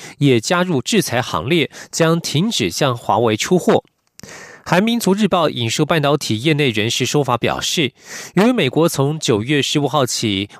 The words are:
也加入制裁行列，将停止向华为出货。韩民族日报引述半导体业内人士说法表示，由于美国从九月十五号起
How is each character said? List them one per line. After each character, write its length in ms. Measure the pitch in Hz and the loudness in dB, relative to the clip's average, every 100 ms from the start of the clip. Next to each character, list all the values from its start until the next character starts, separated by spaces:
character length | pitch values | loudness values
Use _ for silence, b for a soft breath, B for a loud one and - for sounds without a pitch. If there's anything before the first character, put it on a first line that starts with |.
| B B | B B
也 200 | 143 123 | 2 4
加 220 | - 175 | 2 0
入 180 | 180 151 | 0 -2
制 220 | - 226 | 0 -2
裁 180 | - 120 | 0 -2
行 300 | 123 - 95 | -2 -4 -2
列， 220 | 170 135 B B | -2 -2 B B
将 300 | - 160 170 | -2 0 0
停 300 | - 143 208 | -2 -2 -2
止 180 | 220 196 | -2 -2
向 260 | - 143 123 | 0 -2 -2
华 220 | - 107 | 0 2
为 180 | 117 107 | 2 0
出 220 | - 180 | 0 0
货。 260 | - 190 - _ _ _ B B B B - | 2 2 0 _ _ _ B B B B -2
韩 140 | 165 | 2
民 180 | 220 233 | 2 0
族 140 | 185 | 0
日 140 | 196 208 | 2 2
报 200 | 185 156 | 2 0
引 220 | 127 113 | 0 -4
述 160 | - 151 | -2 0
半 160 | 170 | 2
导 160 | 143 147 | 2 0
体 240 | - 107 | 0 -2
业 120 | 135 | 0
内 180 | 147 143 | 2 0
人 180 | 107 107 | 0 -2
士 160 | - 123 | -2 -2
说 180 | 147 | 0
法 140 | 131 120 | 0 0
表 240 | 120 67 | 0 -2
示， 300 | - - 135 - B B B | -4 -2 -2 -4 B B B
由 140 | - 214 | 2 2
于 40 | |
美 160 | 247 139 | 2 0
国 220 | 151 165 | 2 0
从 300 | - 139 156 | 2 -2 -2
九 240 | - 110 | 0 0
月 180 | 113 147 | 0 0
十 180 | 123 165 | 0 0
五 80 | 143 | 0
号 200 | 147 127 | 0 0
起 420 | - 117 98 101 | -2 -2 -2 -4